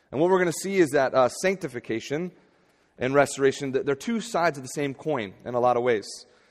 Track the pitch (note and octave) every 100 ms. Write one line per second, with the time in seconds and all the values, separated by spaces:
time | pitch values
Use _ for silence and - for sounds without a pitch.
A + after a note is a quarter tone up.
0 | _ A#2+ E3+ F#3 F3+ D#3 F#3+ G3 D#3+ C#3
1 | C3 C3 B2 - F#3 F#3+ D#3 A#2+ - A2+
2 | - C#3+ F3+ - _ _ _ _ _ -
3 | B2 C#3 C#3 - C3+ B2+ C#3 B2+ B2+ C#3
4 | - A3+ F#3 F3 E3+ C#3+ B2+ - C#3+ C3
5 | D#3+ C#3+ G2+ - - B2 B2 A#2+ B2 A2
6 | G2+ - - _ _